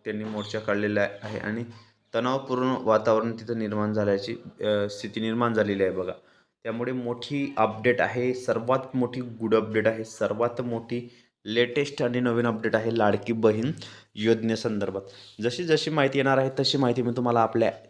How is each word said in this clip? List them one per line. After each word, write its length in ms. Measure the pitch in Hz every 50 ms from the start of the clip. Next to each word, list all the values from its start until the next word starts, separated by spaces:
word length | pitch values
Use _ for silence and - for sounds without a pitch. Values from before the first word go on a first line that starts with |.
| -
त्यांनी 180 | 110 107 107 107
मोर्चा 360 | 110 107 104 104 - - 110
काढलेला 480 | 107 - 101 101 104 104 104 104 101 - - -
आहे 180 | - 107 107 -
आणि 240 | - 104 107 117 120 117 - - - _ _ _ _ _ -
तणावपूर्ण 600 | 113 120 127 131 135 135 127 127 123 127 131 131 -
वातावरण 520 | - 110 110 107 110 117 110 110 113 117
तिथं 280 | 113 117 110 117 117 113
निर्माण 340 | 110 104 107 107 104 107 107
झाल्याची, 420 | 107 104 101 101 98 - - 117 - - - - -
अ, 280 | - 107 104 104 101 104
स्थिती 300 | - - - 104 101 113
निर्माण 320 | 110 113 110 120 120 117 113
झालेली 300 | 110 107 104 101 98 95
आहे 80 | 92
बघा. 220 | 87 92 92 90 90 - _ _ _ _ _ _ _ _ -
त्यामुळे 280 | 113 110 117 120 127
मोठी 600 | 131 127 120 120 120 120 - - 143 143 139 - -
अपडेट 440 | - 110 110 107 107 104 123 120 -
आहे, 320 | 85 95 107 127 123 127 123
सर्वात 600 | - - - 110 113 117 123 131 131 131 - -
मोठी 260 | 127 123 123 123 131
गुड 340 | 123 123 113 110 113 107 110
अपडेट 320 | 110 104 107 107 110 98
आहे, 160 | 113 110 113 110
सर्वात 580 | - - - 107 101 113 107 120 120 120 -
मोठी 480 | 123 120 117 113 113 - 123 120 120 120 - _ _ _ _ _ -
लेटेस्ट 560 | 104 110 117 123 120 120 147 143 143 - - 135
आणि 160 | 120 120 123
नवीन 280 | 123 123 117 117 120
अपडेट 280 | 120 110 107 113 110 104
आहे 220 | 110 110 117 113
लाडकी 360 | 113 107 104 101 107 - - 113
बहीण 360 | 113 110 110 107 110 117 - 104 - - - - - - _ -
योजनेसंदर्भात. 840 | 107 107 113 113 110 110 113 113 110 - 120 110 101 101 95 95 95 - - - - - - - -
जशी 220 | 107 120 120 180 180
जशी 280 | 160 156 151 - 156
माहिती 260 | 156 151 139 135 135
येणार 200 | 139 131 135 135
आहे, 120 | 131 135 131 135 -
तशी 180 | 135 - -
माहिती 240 | 139 135 120 117 127
मी 100 | 117 120 120
तुम्हाला 240 | 127 123 120 117 117
आपल्या 300 | 113 110 - 117 113 110 - - - -